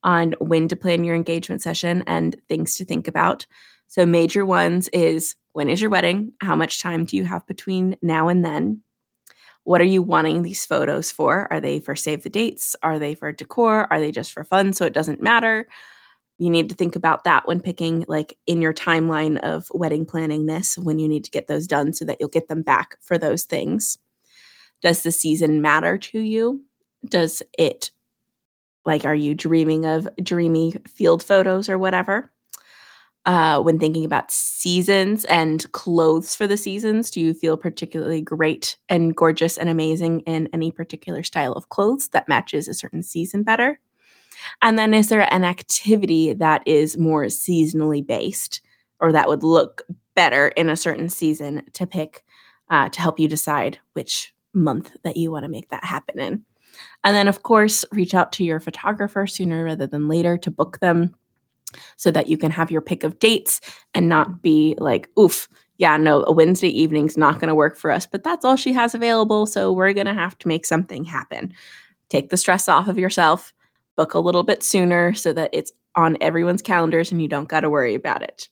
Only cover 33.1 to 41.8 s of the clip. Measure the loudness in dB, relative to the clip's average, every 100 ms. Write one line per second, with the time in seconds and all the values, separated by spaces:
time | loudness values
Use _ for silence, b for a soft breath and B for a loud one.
33.1 | _ 0 4 4 4 2 2 2 0 -2
34.1 | -2 -2 -6 -6 -4 -2 0 2 2 2
35.1 | -2 0 0 2 -2 -6 -10 -2 2 4
36.1 | 2 -2 -4 -2 -2 -4 -4 -2 0 -2
37.1 | -2 -2 0 -2 -2 -4 -8 -8 -6 -4
38.1 | -4 -6 -2 0 0 -8 -10 _ 0 2
39.1 | 4 2 4 0 0 -2 0 0 0 -2
40.1 | -2 -2 -4 -4 -4 -6 -6 -12 -12 -12
41.1 | -10 -6 -4 -4 -4 -8 0